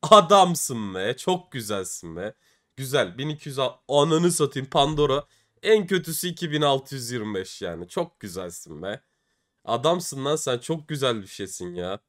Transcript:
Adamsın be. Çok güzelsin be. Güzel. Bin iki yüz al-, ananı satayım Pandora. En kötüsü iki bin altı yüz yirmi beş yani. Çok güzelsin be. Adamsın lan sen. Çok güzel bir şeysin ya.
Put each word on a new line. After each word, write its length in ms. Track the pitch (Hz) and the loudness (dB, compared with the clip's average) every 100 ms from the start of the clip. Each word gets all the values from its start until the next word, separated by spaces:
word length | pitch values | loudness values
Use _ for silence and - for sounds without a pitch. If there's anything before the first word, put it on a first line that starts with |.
Adamsın 920 | - 214 165 202 180 175 - 120 104 92 | 10 8 10 6 6 2 -4 -4 -4 -4
be. 220 | 98 131 | -4 -4
Çok 340 | - 180 - | -2 -2 -4
güzelsin 640 | 135 107 101 92 - 85 82 | -10 -6 -6 -6 -10 -12 -10
be. 180 | 101 - _ _ _ - | -10 -10 _ _ _ -14
Güzel. 420 | 131 139 101 90 | -2 0 0 -2
Bin 120 | 156 | -8
iki 200 | 151 - | -8 -10
yüz 100 | 135 | -4
al-, 200 | 131 - - | -4 -4 0
ananı 440 | 143 147 160 175 | 4 4 4 4
satayım 380 | 170 147 147 135 | 2 0 -2 -2
Pandora. 560 | - 147 156 147 135 - _ _ _ | 2 2 2 2 2 -2 _ _ _
En 240 | 196 220 175 | 4 4 4
kötüsü 400 | 190 175 156 180 | -2 -2 -6 -6
iki 240 | 170 170 | -6 -4
bin 100 | 160 | 2
altı 340 | 147 135 135 139 | 2 2 -2 -12
yüz 160 | 117 | -8
yirmi 240 | 123 107 98 | -6 -4 -6
beş 260 | 92 - | -8 -8
yani. 260 | 92 82 87 | -8 -8 -8
Çok 320 | - 170 _ | -6 -6 _
güzelsin 640 | 104 87 90 87 - 76 | -12 -10 -12 -14 -16 -12
be. 180 | 92 107 _ _ _ _ _ _ - | -10 -10 _ _ _ _ _ _ -6
Adamsın 600 | 120 143 180 - 139 135 | -2 0 0 -4 -6 -4
lan 100 | 151 | -2
sen. 220 | - 120 | -2 -4
Çok 300 | - 165 151 | -4 -8 -6
güzel 340 | 151 131 117 | -4 -2 -2
bir 60 | 95 | -8
şeysin 460 | - 95 - 90 | -12 -12 -10 -10
ya. 260 | 87 90 98 | -8 -8 -8